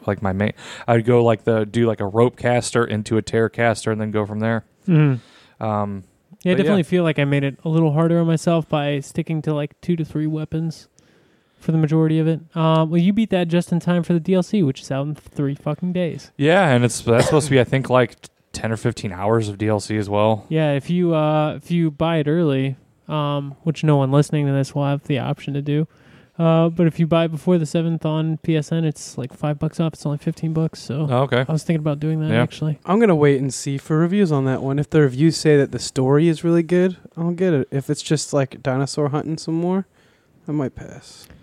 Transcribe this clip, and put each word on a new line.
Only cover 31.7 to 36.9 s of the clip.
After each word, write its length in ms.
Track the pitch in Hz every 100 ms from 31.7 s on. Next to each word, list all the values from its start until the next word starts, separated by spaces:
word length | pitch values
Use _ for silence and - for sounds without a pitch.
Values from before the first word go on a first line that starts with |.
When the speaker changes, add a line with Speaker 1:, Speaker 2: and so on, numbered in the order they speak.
| 165
Speaker 2:
about 180 | 151 143
doing 220 | 151 160
that, 80 | 156
Speaker 1:
Yeah. 100 | 110
Speaker 2:
actually. 380 | 123 - 156 147 -
Speaker 3:
I'm 140 | 196
gonna 160 | 226 160
wait 240 | 147 139
and 120 | 139
see 260 | - - 139
for 200 | - 156
reviews 320 | 170 202 185
on 140 | 147
that 180 | 135 131
one. 160 | 135 139
If 120 | 143
the 100 | 160
reviews 360 | 143 123 160 156
say 200 | 156 147
that 160 | 135
the 80 | 120
story 480 | - - 131 143 170
is 160 | 156
really 180 | 170 170
good, 360 | 160 175 185